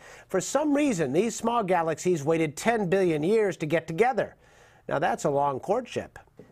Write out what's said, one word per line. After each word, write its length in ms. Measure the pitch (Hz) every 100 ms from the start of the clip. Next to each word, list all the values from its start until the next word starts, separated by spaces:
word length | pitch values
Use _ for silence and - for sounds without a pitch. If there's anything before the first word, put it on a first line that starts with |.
| - - -
For 120 | 185
some 340 | 175 269 302
reason, 400 | 285 294 185 139
these 220 | 151 226 220
small 280 | 226 240
galaxies 600 | 190 180 165 156 180 170
waited 320 | 139 165 160 -
ten 340 | 220 233 185
billion 340 | 196 180 156
years 340 | 156 220 202 165
to 80 | 156
get 220 | 160 160
together. 480 | 165 240 220 151 - _ - - - -
Now, 120 | 139
that's 260 | 180 233 160
a 60 |
long 280 | 139 143 131
courtship. 600 | - 226 240 113 95 - - _ -